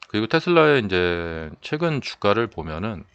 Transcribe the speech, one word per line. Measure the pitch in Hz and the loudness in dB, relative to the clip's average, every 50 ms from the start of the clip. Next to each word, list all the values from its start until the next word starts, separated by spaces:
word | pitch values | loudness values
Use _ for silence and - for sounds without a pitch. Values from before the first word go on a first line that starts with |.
| - - | -12 -6
그리고 | - 107 110 | -4 -2 -2
테슬라의 | 110 - 165 - 180 175 170 156 151 147 139 110 | 0 0 -2 0 2 4 6 6 6 6 4 2
이제 | 98 92 90 90 90 87 85 85 85 82 80 80 78 - - | 2 2 2 2 2 0 0 -2 -6 -6 -8 -8 -10 -12 -14
최근 | - - - 151 170 170 156 135 | -10 -8 -6 -2 -2 -2 -2 -2
주가를 | 120 - - - - 101 101 110 117 | -4 -6 -6 -2 2 2 2 2 0
보면은, | 110 - - 78 80 78 80 95 110 110 113 101 _ | -2 -4 -8 -8 -8 -6 -6 -6 -6 -6 -8 -12 _